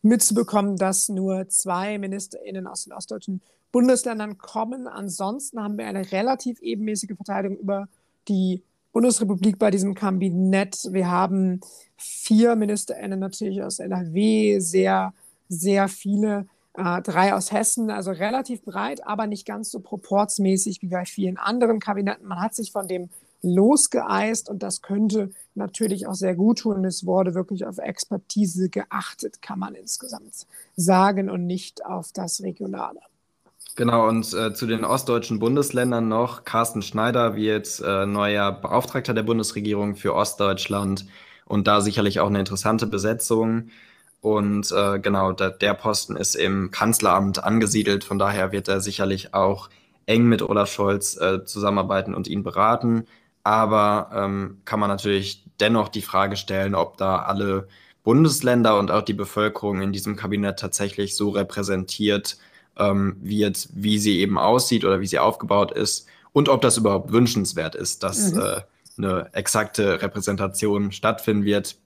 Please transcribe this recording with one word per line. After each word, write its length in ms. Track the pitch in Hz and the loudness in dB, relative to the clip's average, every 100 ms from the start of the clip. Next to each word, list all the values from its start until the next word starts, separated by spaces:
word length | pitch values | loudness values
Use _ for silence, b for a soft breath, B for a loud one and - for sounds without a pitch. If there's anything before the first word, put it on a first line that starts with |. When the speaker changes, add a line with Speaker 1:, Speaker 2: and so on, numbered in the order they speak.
Speaker 1:
mitzubekommen, 760 | 214 233 - 220 226 208 202 190 | 6 4 4 2 2 0 0 0
dass 320 | 185 170 - | 0 0 -2
nur 380 | 190 190 190 190 | -2 -2 -4 -2
zwei 500 | - 190 180 202 208 | -4 -2 -2 -2 -6
MinisterInnen 680 | 196 196 202 - 208 190 185 | -6 -8 -10 -14 -12 -10 -10
aus 180 | - | -12
den 100 | - | -14
ostdeutschen 480 | - - 214 - 185 _ _ _ | -14 -12 -12 -8 -8 _ _ _
Bundesländern 680 | 247 247 247 247 220 214 196 | 2 4 4 0 -6 -8 -12
kommen. 500 | - 214 226 262 247 | -10 -6 -6 -6 -12
Ansonsten 720 | - 202 165 196 254 277 233 | -10 -10 -6 -6 -6 -8 -8
haben 140 | 208 208 | -8 -6
wir 100 | 220 | -6
eine 240 | 196 185 | -6 -4
relativ 480 | 190 233 262 247 233 | -2 0 -2 -4 -8
ebenmäßige 540 | - 226 214 214 190 | -6 -6 -4 -6 -8
Verteilung 440 | 196 196 196 196 196 | -12 -8 -6 -4 -6
über 300 | 196 196 196 _ _ _ - | -4 -4 -6 _ _ _ -2
die 340 | 196 185 180 _ _ _ | 0 0 -2 _ _ _
Bundesrepublik 680 | 233 247 226 202 202 202 190 | 2 2 2 0 2 0 2
bei 120 | 214 | 2
diesem 240 | 196 196 | 2 0
Kabinett. 920 | 190 208 190 190 175 190 190 196 - 190 | -2 -2 0 0 2 2 2 0 -6 -4
Wir 180 | 185 180 | -2 0
haben 500 | 180 190 190 185 180 B B B _ | 2 2 2 0 -2 B B B _
vier 580 | - - - 214 233 233 | -14 -10 2 6 6 4
MinisterInnen 600 | 208 208 - - 202 196 | 0 -2 -4 -8 -6 -6
natürlich 440 | 196 190 208 190 | -6 -6 -6 -4
aus 180 | 202 - | -6 -8
N 100 | 190 | -6
R 240 | 185 170 | -6 -2
W, 440 | 165 214 220 214 202 | 0 2 4 4 2
sehr, 520 | 170 185 190 190 190 b b b _ | 2 2 4 2 0 b b b _
sehr 400 | 175 185 196 196 | -4 2 2 2
viele, 580 | 196 196 202 214 202 196 b b | -2 -4 0 0 -2 -6 b b
äh, 280 | - 185 175 | -6 -4 -2
drei 320 | - 160 196 | -2 2 4
aus 180 | 196 190 | 2 0
Hessen, 380 | 214 220 - 220 | 0 0 0 -2
also 220 | 208 185 | -4 -6
relativ 500 | 170 202 254 262 240 | -4 -2 -2 -4 -10
breit, 440 | - 190 214 277 - | -8 -6 -6 -6 -8
aber 200 | 208 214 | -6 -4
nicht 180 | 202 | -6
ganz 260 | - 208 220 | -8 -8 -8
so 100 | 196 | -12
proportsmäßig 1000 | 185 196 - 196 208 - 190 190 214 190 | -10 -12 0 2 2 2 2 2 0 -4
wie 60 | 185 | -6
bei 180 | 180 | -6
vielen 320 | 185 - 190 185 | -6 -4 -4 -2
anderen 440 | - 240 233 226 | -4 0 2 2
Kabinetten. 460 | 208 202 196 - 196 | -2 -2 -2 -4 -8
Man 140 | 175 | -6
hat 140 | 214 | -4
sich 180 | - 220 | -6 -6
von 160 | 208 190 | -6 -6
dem 220 | 185 175 B B B | -6 -8 B B B
losgeeist 1040 | 180 180 214 294 - 247 214 196 208 226 - | 0 6 6 6 4 0 0 0 0 -2 -6
und 140 | 202 | -8
das 200 | 196 185 | -6 -8
könnte 480 | - 202 214 214 196 B B - | -4 0 2 2 -2 B B -10
natürlich 500 | 202 - 220 190 190 | -8 -4 -2 -2 -6
auch 80 | |
sehr 220 | 190 190 175 | -2 -2 2
gut 240 | 208 233 | 4 4
tun. 240 | 226 196 | 0 0
Es 200 | 185 175 | -2 -2
wurde 300 | 180 185 185 | 0 2 2
wirklich 320 | 175 180 185 - | -2 -4 -6 -8
auf 120 | 190 | -8
Expertise 920 | - 190 - 190 _ 208 202 175 185 | -8 -8 -6 -8 _ 0 0 0 -2
geachtet, 720 | - - 196 - - - - | -2 -6 -8 -8 -10 -12 -12
kann 160 | - 196 | -12 -8
man 160 | 196 | -8
insgesamt 720 | 202 226 - 254 220 - - - B B - | -10 -12 -12 -10 -16 -16 -20 -20 B B -2
sagen, 520 | 175 185 196 196 196 | 4 4 4 2 -4
und 160 | 190 | -4
nicht 400 | 175 185 - - | -4 -6 -8 -14
auf 280 | - 185 165 | -10 -10 -10
das 260 | - 175 - | -10 -8 -8
Regionale. 600 | 190 175 196 190 - - _ _ _ _ _ _ - | -8 -8 -10 -8 -10 -12 _ _ _ _ _ _ -18
Speaker 2:
Genau, 320 | - 120 117 110 | -2 2 4 4
und, 260 | 113 113 | 2 -2
äh, 200 | 92 110 | -2 -4
zu 120 | 107 117 | -4 -4
den 180 | 113 | -2
ostdeutschen 540 | 104 127 131 117 117 110 | 0 -2 0 -2 0 -2
Bundesländern 640 | 113 143 143 123 123 117 113 | 2 2 0 0 0 0 0
noch. 380 | 110 120 - | 0 -2 -4
Carsten 380 | - 113 117 107 | -2 0 0 -4
Schneider 520 | 98 110 113 123 117 | -4 0 2 2 2
wird, 480 | 104 107 107 104 - | 2 0 0 -4 -6
äh, 220 | - 98 98 | -2 0 0
neuer 460 | 101 101 104 101 | 0 0 2 0
Beauftragter 600 | 95 - 117 127 135 127 | -2 0 0 0 -6 -2
der 80 | 113 | -2
Bundesregierung 720 | 110 113 107 - 104 104 104 101 | 0 0 0 -4 -2 0 -2 -2
für 180 | 101 | -2
Ostdeutschland 920 | - 107 - 101 95 - 101 98 98 95 B B B _ | 0 -2 0 0 0 -2 -2 0 -2 -6 B B B _
und 200 | 104 98 | 0 4
da 140 | 104 | 4
sicherlich 400 | 101 104 101 98 | 4 2 2 4
auch 80 | 98 | 2
eine 100 | 101 | 2
interessante 480 | 95 98 113 110 110 | 0 0 0 0 0
Besetzung. 840 | 101 104 113 - 113 113 113 113 B B B B _ | 0 0 0 0 2 2 0 -4 B B B B _
Und, 500 | 107 107 101 101 101 | 0 2 2 0 0
äh, 300 | 95 101 101 | 0 2 0
genau, 320 | 101 101 95 | 0 2 2
da, 160 | 92 95 | 0 -2
der 260 | - 101 | 0 0
Posten 420 | 104 110 104 - 101 | 0 0 -2 -4 -4
ist 200 | 98 - | -4 0
im 340 | 95 98 92 | 0 0 -2
Kanzleramt 720 | - 107 117 104 92 98 95 | 0 2 4 4 4 4 0
angesiedelt. 600 | - 110 107 107 101 101 | 2 2 2 2 2 0
Von 140 | - 98 | 0 0
daher 340 | 98 101 92 | 0 0 -2
wird 160 | 98 95 | -2 -2
er 120 | 98 | -2
sicherlich 540 | 101 95 98 95 - | -2 -2 -2 -2 -2
auch 340 | 98 98 101 - b b b - | 0 2 0 -8 b b b 2
eng 200 | 113 120 | 6 6
mit 160 | 113 | 6
Olaf 280 | - 101 98 | 2 2 0
Scholz, 460 | - 101 101 - - | 0 0 0 -2 0
äh, 280 | 92 95 | 0 0
zusammenarbeiten 680 | - 104 101 101 95 98 95 | -4 -2 0 0 2 0 -2
und 140 | 90 - | -6 -4
ihn 140 | 101 | -4
beraten. 640 | 90 87 107 117 120 113 113 b b _ | -4 2 2 4 2 0 -2 b b _
Aber, 680 | 104 110 107 107 104 104 - | 2 2 4 4 4 2 -2
ähm, 440 | 101 98 98 95 98 - | -4 -2 -2 -6 -10 -6
kann 140 | 107 | 0
man 100 | 101 | 0
natürlich 540 | 98 101 98 95 - - _ | 0 0 0 -2 -10 -18 _
dennoch 280 | 107 117 104 | 2 4 2
die 140 | 107 | -4
Frage 340 | - 95 98 98 | -2 0 0 -2
stellen, 380 | - 95 98 | -4 -2 0
ob 240 | 98 - - | 0 -2 -2
da 240 | 95 95 | 0 0
alle 460 | - 98 101 98 95 b b b | 0 -2 0 -2 -4 b b b
Bundesländer 760 | - 131 160 131 127 123 113 104 | 4 6 6 4 2 4 6 4
und 120 | 98 | 4
auch 120 | 104 | 0
die 120 | 104 | 0
Bevölkerung 680 | 104 101 - 104 104 104 95 | -4 -4 0 0 0 -4 -2
in 120 | 98 | -2
diesem 220 | 98 101 | -4 -6
Kabinett 440 | 101 104 101 101 98 | -6 -4 -2 -2 -4
tatsächlich 580 | 95 - 101 101 98 - | -6 -4 -4 -4 -4 -2
so 140 | 104 | 0
repräsentiert, 1040 | 101 95 - 101 95 92 - 104 101 - - b b b - | 0 -2 -4 -2 -2 -4 -2 0 0 -2 -12 b b b 0
ähm, 380 | 104 98 98 95 | 2 2 0 -4
wird, 480 | 95 104 104 92 - | -4 0 0 0 -8
wie 240 | - 104 107 | -4 0 2
sie 220 | 104 92 | 2 2
eben 180 | 98 92 | 2 2
aussieht 460 | 87 123 127 117 | 4 4 4 2
oder 160 | 98 95 | 2 2
wie 60 | 95 | 0
sie 120 | 69 | 2
aufgebaut 540 | 90 113 - 101 98 | 2 0 0 2 2
ist 340 | - 107 - b b b | 0 -2 -2 b b b
und 160 | 143 139 | 2 4
ob 140 | 131 | 6
das 160 | 131 113 | 4 4
überhaupt 340 | 110 98 92 | 2 2 4
wünschenswert 640 | 110 120 110 95 85 78 | 4 4 2 -2 -2 -6
ist, 280 | - 90 - | -4 -6 -4
dass, 300 | 95 92 208 | -4 0 0
Speaker 1:
Mhm. 80 | 175 | 2
Speaker 2:
äh, 200 | 101 98 - b b - | -2 -4 -8 b b -4
eine 320 | 98 92 - | -2 -2 -2
exakte 680 | - 92 110 107 - 101 82 | -6 0 0 0 0 2 2
Repräsentation 880 | 101 104 95 98 98 95 107 101 101 | 0 -4 -4 -2 -2 -2 0 0 -2
stattfinden 540 | 95 107 110 - 104 | -2 -2 0 0 2
wird 320 | 101 101 98 - | 2 0 0 -12